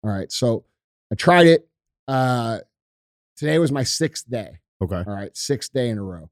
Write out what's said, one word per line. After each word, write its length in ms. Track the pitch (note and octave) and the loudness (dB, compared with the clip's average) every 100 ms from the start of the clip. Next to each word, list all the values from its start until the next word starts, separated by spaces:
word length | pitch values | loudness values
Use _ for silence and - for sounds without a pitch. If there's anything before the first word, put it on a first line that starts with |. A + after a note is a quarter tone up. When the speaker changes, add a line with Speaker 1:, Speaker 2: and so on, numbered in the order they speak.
Speaker 1:
All 60 | A2 | -4
right. 200 | G2 F#2 | -6 -6
So 340 | - B2 A2 _ _ _ _ _ | -4 -2 -2 _ _ _ _ _
I 40 | |
tried 320 | G#2+ - F3 E3 | 0 4 8 8
it. 200 | E3 _ _ _ _ - | 6 _ _ _ _ -4
Uh, 520 | C3+ C3 B2 A#2 A2 - _ _ _ _ _ _ - | 0 0 0 -2 -6 -10 _ _ _ _ _ _ -8
today 200 | D3 D#3+ | 0 2
was 140 | E3 | 2
my 120 | C#3 | 0
sixth 440 | B2 - D#3+ - - | -2 -2 -4 -6 -10
day. 300 | A#2+ G2+ - _ _ | -10 -10 -18 _ _
Speaker 2:
Okay. 140 | F#2 F2+ F#2 | -4 -4 -6
Speaker 1:
All 80 | |
right. 200 | G2+ G2+ | -8 -10
Sixth 380 | - - C#3 - | -12 -6 -6 -4
day 160 | C3+ B2 | -4 -2
in 80 | G#2+ | -4
a 60 | |
row. 260 | G2 E2+ D#2 | -8 -12 -18